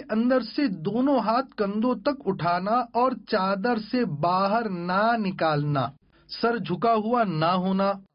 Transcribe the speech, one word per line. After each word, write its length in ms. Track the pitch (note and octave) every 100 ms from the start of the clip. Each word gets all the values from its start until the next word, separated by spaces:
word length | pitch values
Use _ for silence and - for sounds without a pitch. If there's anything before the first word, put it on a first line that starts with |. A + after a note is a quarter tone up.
| D4
اندر 300 | G#3+ A#3+ B3+
سے 280 | A#3+ - C#4
دونوں 520 | F3 D#3+ A3 C4+ C4+
ہاتھ 360 | G3+ A#3 C4+ -
کندھوں 380 | G3 G#3 B3 B3
تک 260 | D4 C#4+ -
اٹھانا 460 | D3+ E3+ F3 F#3+
اور 400 | A#3+ A#3+ A#3 B3+ B3 -
چادر 500 | G#3 F#3+ G3 A#3 A#3 A3
سے 140 | B3+ A3+
باہر 640 | C#3+ E3+ F3+ G3 A3 A3
نہ 420 | F3+ F3 F#3 A3 A#3
نکالنا۔ 720 | F#3+ D#3 E3 D3 D3 C#3+ A#2+ - _ _ _ -
سر 160 | A#3 A#3
جھکا 360 | - F3+ A3+
ہوا 300 | A3+ G#3+ A#3+
نہ 220 | G#3 D#3 D#3+
ہونا۔ 480 | F#3 F#3 F#3+ G3 G3 -